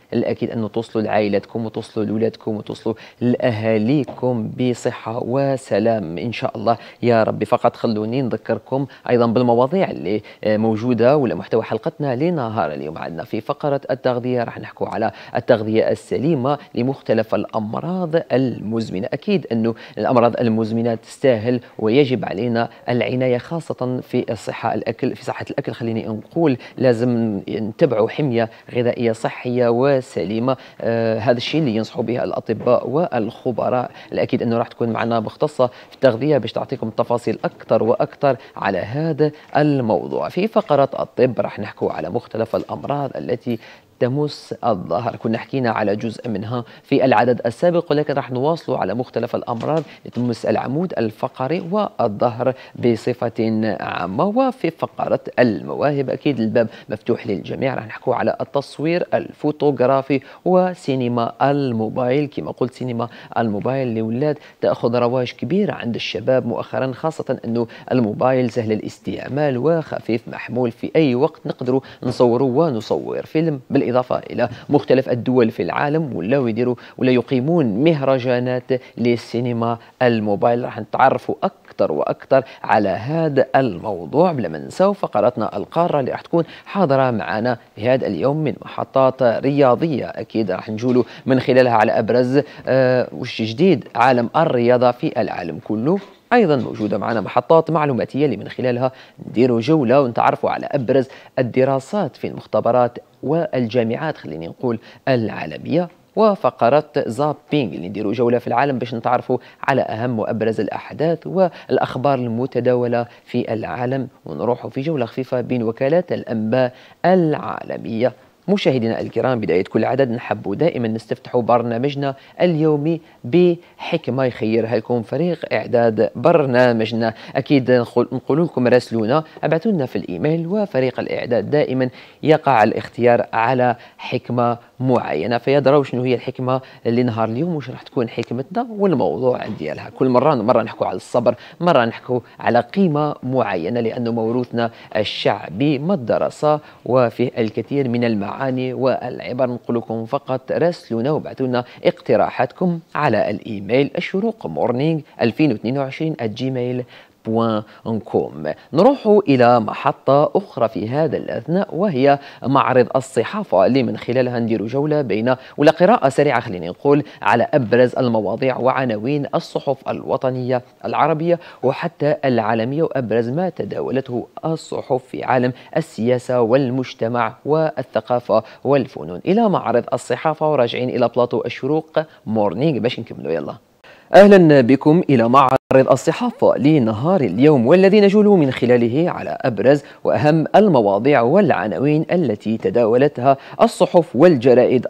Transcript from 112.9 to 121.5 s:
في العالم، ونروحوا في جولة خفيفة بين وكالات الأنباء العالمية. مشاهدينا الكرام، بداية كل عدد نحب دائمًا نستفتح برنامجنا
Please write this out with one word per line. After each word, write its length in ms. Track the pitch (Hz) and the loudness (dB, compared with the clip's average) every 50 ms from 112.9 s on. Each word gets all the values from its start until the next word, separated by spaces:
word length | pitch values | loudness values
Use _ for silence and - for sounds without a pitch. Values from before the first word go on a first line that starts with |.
| 120 117 120 117 - - _ | 0 -2 -2 -4 -10 -18 _
في 280 | - - 123 120 - 117 | -6 -4 -4 -2 -2 -4
العالم، 560 | 107 104 85 85 - 123 123 131 135 127 - - _ _ | -6 -6 -6 -6 -6 -4 -4 -4 -4 -6 -8 -12 _ _
ونروحوا 440 | - 80 71 87 113 123 123 - 113 | -12 -8 -4 -2 -2 -2 -4 -6 -8
في 100 | - 135 | -8 -6
جولة 260 | 135 160 165 143 120 | -6 -4 -4 -4 -4
خفيفة 340 | 113 - - 131 - - 127 | -4 -6 -8 -6 -4 -4 -6
بين 220 | 120 - - 120 113 | -4 -4 -4 -2 -2
وكالات 500 | 110 113 - 135 135 156 175 180 - 123 | -4 -4 -2 -2 0 0 0 0 -2 -6
الأنباء 600 | 110 - - 120 110 107 110 120 131 131 123 - - - - - _ - | -6 -6 -6 -6 -4 -2 0 0 0 0 0 -2 -8 -18 -20 -12 _ 2
العالمية. 1080 | 165 185 190 170 156 147 - - 110 - - - - 69 62 57 78 117 110 117 123 - - - _ _ _ _ - | 2 4 4 4 2 0 -2 -4 -8 -10 -10 -10 -10 -10 -10 -8 -6 -4 -2 0 -2 -2 -4 -12 _ _ _ _ -2
مشاهدينا 520 | 196 202 - 180 135 131 113 113 110 - | -2 0 2 0 0 2 0 -2 -2 -4
الكرام، 400 | - 80 - - 123 127 131 117 | -6 -6 -4 -2 0 0 0 0
بداية 240 | 104 87 80 90 95 | 0 0 0 0 0
كل 200 | - - - 110 | 0 0 0 0
عدد 260 | 113 120 127 135 113 | 0 0 0 0 0
نحب 480 | 113 127 - - 104 107 117 - 98 110 | 0 -4 -4 -6 -6 -6 -4 -6 -2 0
دائمًا 300 | 147 139 - - 120 113 | 0 0 0 0 -2 -2
نستفتح 480 | 110 113 - - 127 - - - - | -4 -4 -6 -8 -10 -10 -8 -4 -2
برنامجنا 800 | 123 113 104 | -2 2 2